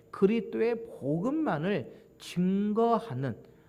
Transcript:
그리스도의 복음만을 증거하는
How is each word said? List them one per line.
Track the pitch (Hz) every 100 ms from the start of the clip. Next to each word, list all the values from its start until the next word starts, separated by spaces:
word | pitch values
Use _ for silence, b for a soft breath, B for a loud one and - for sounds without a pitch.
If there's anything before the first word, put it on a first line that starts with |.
| B
그리스도의 | - 196 226 - 226 226 226 -
복음만을 | - 131 165 226 311 285 151 180 180 - B B -
증거하는 | - 175 180 196 208 214 233 220 226 123 135 101 - b